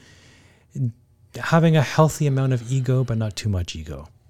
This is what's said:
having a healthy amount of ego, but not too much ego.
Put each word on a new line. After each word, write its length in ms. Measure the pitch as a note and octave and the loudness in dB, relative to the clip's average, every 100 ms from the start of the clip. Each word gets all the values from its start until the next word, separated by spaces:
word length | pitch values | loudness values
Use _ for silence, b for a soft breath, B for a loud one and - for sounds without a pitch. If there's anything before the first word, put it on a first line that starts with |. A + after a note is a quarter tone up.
| b b b b b b b C#3 B2 - _ _ _ B2 | b b b b b b b -4 -4 -6 _ _ _ -10
having 400 | - E3 E3 D#3 | 0 4 4 4
a 60 | |
healthy 440 | B2+ - D#3 - D3 | 2 4 2 4 0
amount 260 | C3 C3 | 0 0
of 180 | B2+ A#2 | -2 -2
ego, 340 | C3+ B2+ B2+ | -2 0 0
but 140 | B2+ A2+ | 0 -2
not 180 | A2 - | -4 -4
too 120 | G#2+ | -2
much 260 | F#2+ F2+ | -2 -4
ego. 340 | D#2+ D#2 C#2+ - - _ | -8 -12 -14 -16 -20 _